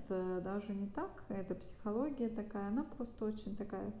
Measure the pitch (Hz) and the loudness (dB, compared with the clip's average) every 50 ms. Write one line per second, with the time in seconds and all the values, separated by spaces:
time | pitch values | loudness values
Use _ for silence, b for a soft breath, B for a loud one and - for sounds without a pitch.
0 | - - 190 185 185 185 185 180 175 185 196 208 202 - 202 196 202 202 - 294 | 0 0 2 2 2 2 2 2 2 2 0 0 0 0 0 0 0 0 0 0
1 | 349 392 - - - - 208 196 185 - 190 - - - - - - 214 208 233 | -2 -2 -2 -6 -6 -4 -2 -2 0 0 -2 -2 -4 -8 -8 -4 0 2 4 4
2 | 269 302 277 254 240 220 220 - 208 - - 208 202 202 208 254 311 - - - | 4 2 2 2 2 2 2 0 -2 -2 -2 -2 0 2 2 2 2 2 0 -4
3 | 247 233 - - 220 214 214 214 - 202 196 - 208 202 - 190 196 202 208 - | -4 -4 -2 0 0 0 0 0 -2 -2 -2 -2 -2 -2 -2 -2 -2 -2 -4 -6